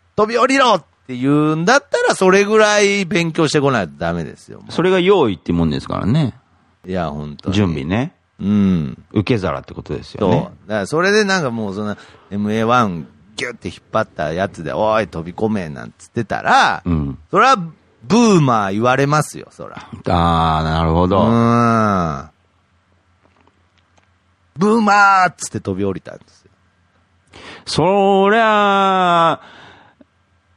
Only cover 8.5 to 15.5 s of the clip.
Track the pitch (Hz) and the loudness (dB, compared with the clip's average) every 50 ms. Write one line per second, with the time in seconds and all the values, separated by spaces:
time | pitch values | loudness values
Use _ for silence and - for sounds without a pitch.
8.5 | 101 104 101 95 92 85 76 65 58 - - _ - 107 101 - 131 107 92 85 | 0 2 2 2 2 0 -2 -4 -8 -12 -12 _ -4 -2 -2 0 -2 -2 -2 -4
9.5 | 71 67 - - - 73 71 - 76 69 - - - - 107 92 87 82 - - | -6 -6 -10 -12 -16 -14 -12 -10 -10 -12 -12 -12 -8 -4 0 0 0 0 -2 -4
10.5 | - - - 95 107 107 98 - - 156 180 196 202 214 214 196 190 185 156 127 | -10 -16 -10 -6 -6 -6 -4 -4 -2 -2 0 2 2 2 0 0 0 -2 -2 -4
11.5 | 117 117 110 101 92 101 107 104 101 - - - - - _ - 98 101 104 104 | -4 -6 -6 -6 -6 -6 -6 -8 -8 -10 -12 -20 -20 -20 _ -10 -8 -6 -4 -2
12.5 | 107 113 110 113 123 123 120 101 87 82 71 - - _ _ _ - - 127 123 | -2 -2 0 2 2 2 2 0 -2 -6 -10 -14 -18 _ _ _ -14 -12 -10 -10
13.5 | 117 - - 110 - - _ _ - 110 110 - _ - 80 76 80 87 98 95 | -10 -10 -12 -12 -12 -14 _ _ -4 -4 -4 -4 _ -8 -6 -6 -4 -4 -4 -6
14.5 | 87 - 85 71 64 80 107 107 110 110 107 82 - 85 80 87 90 - 107 110 | -6 -8 -10 -6 -4 -2 0 0 0 0 -2 -4 -6 -10 -10 -10 -8 -4 -4 -4